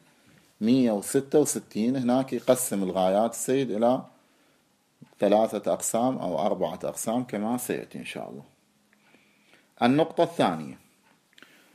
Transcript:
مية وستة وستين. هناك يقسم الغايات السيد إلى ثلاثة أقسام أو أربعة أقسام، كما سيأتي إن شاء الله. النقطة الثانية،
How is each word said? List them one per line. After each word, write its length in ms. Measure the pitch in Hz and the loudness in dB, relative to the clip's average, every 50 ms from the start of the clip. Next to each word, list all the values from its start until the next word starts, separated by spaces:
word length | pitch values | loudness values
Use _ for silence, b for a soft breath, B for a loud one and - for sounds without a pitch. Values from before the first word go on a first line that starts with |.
| b b b b b b b b b b b - | b b b b b b b b b b b -2
مية 300 | 104 113 127 135 123 117 | 2 2 4 4 4 2
وستة 480 | 107 101 - - - 139 135 139 - 151 | 2 0 -2 -2 -2 -2 0 2 2 2
وستين. 560 | 139 - - 113 - - - 104 110 123 135 | 4 2 0 -4 -8 -6 -4 -2 0 0 0
هناك 380 | 135 120 123 123 135 131 - 127 | 0 0 0 2 0 0 -2 -4
يقسم 500 | 117 - - 127 123 - - 107 98 95 | -2 2 2 2 2 0 -2 -2 -2 -2
الغايات 480 | 92 85 95 92 95 95 104 113 113 | -2 0 2 2 2 4 2 2 0
السيد 400 | - - - - 127 139 135 117 | -2 -4 -4 -2 0 0 0 -2
إلى 300 | 95 107 117 120 131 - - b b b b b b b b b b b b b b _ _ _ _ _ - - _ - | 0 2 2 2 2 2 -2 b b b b b b b b b b b b b b _ _ _ _ _ -20 -20 _ 0
ثلاثة 540 | 104 98 101 107 113 107 110 101 - 87 90 | 2 4 4 4 4 2 0 -4 -2 -2 -2
أقسام 440 | - - - - 113 120 131 131 | -2 -2 -2 -2 0 0 0 -2
أو 220 | - - 90 82 71 | -2 -4 -4 -2 -2
أربعة 400 | 95 101 95 92 87 85 87 - - | 0 -2 -2 -2 -4 -4 -4 -6 -8
أقسام، 400 | 71 76 - - 117 113 127 127 | -8 -8 -6 -6 -4 -4 -4 -4
كما 340 | - 113 101 104 113 123 | -4 -6 -6 -4 -4 -4
سيأتي 400 | 123 - - 87 62 55 - - | -6 -4 -6 -6 -6 -8 -10 -14
إن 80 | - - | -14 -12
شاء 240 | - - - 52 - | -12 -12 -12 -12 -12
الله. 140 | - - - - _ _ _ _ _ _ _ _ b b b b b b b b b b b b b b b b b - 120 | -14 -16 -20 -20 _ _ _ _ _ _ _ _ b b b b b b b b b b b b b b b b b 2 2
النقطة 400 | 120 135 151 160 156 - - 170 | 4 4 4 2 2 2 0 0
الثانية، 560 | - - - 131 98 85 80 76 65 64 - _ _ _ _ _ _ _ _ _ _ b b b b b b b b b | 2 2 2 2 2 0 -2 -6 -12 -14 -18 _ _ _ _ _ _ _ _ _ _ b b b b b b b b b